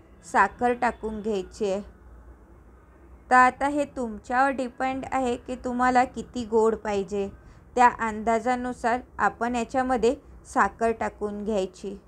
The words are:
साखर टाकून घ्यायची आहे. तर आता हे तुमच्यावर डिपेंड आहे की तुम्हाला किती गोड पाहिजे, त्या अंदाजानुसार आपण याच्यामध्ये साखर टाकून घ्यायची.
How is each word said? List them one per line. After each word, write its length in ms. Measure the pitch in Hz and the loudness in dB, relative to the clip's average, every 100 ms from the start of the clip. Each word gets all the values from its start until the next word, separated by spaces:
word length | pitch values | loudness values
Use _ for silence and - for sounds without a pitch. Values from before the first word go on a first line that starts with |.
| - - | -12 -20
साखर 480 | - 247 196 - 247 | -2 2 2 2 0
टाकून 480 | 240 247 226 220 214 | 0 -2 -2 -8 -8
घ्यायची 500 | 202 202 185 - 208 | -4 -4 -6 -4 -2
आहे. 100 | 190 202 - - - - - - - - - - - - - - | -2 -6 -18 -20 -20 -20 -20 -20 -20 -20 -20 -20 -20 -20 -20 2
तर 60 | 254 | 6
आता 320 | 254 254 277 | 6 4 -2
हे 160 | 294 | -2
तुमच्यावर 680 | 285 277 240 208 - 247 269 | -4 -4 -8 -8 -6 0 0
डिपेंड 540 | 262 247 - 262 269 254 | 0 -6 -4 -4 -4 -4
आहे 240 | 262 254 247 | -2 -2 -4
की 180 | - | -6
तुम्हाला 500 | 254 254 247 254 254 | -8 -6 0 2 4
किती 400 | 262 233 220 247 | 2 -2 -10 -10
गोड 300 | 220 226 220 | 0 2 4
पाहिजे, 560 | 220 220 202 196 202 196 - - - - | 2 -2 -4 -2 -4 -6 -8 -20 -20 -8
त्या 140 | - 247 - | 4 4 4
अंदाजानुसार 1040 | 226 214 214 226 220 247 247 247 240 240 - - | -4 -2 0 0 0 -2 -4 -4 -2 -2 -4 0
आपण 380 | 208 202 233 247 | 0 0 -2 -2
याच्यामध्ये 600 | 233 269 254 254 226 - - - - | -2 -2 0 2 2 0 -6 -20 -6
साखर 460 | 262 202 - 226 | 2 2 2 -2
टाकून 520 | 220 214 - 208 208 | 0 -4 -4 -8 -6
घ्यायची. 520 | 208 214 185 - 202 196 | -4 -2 -2 -6 -12 -12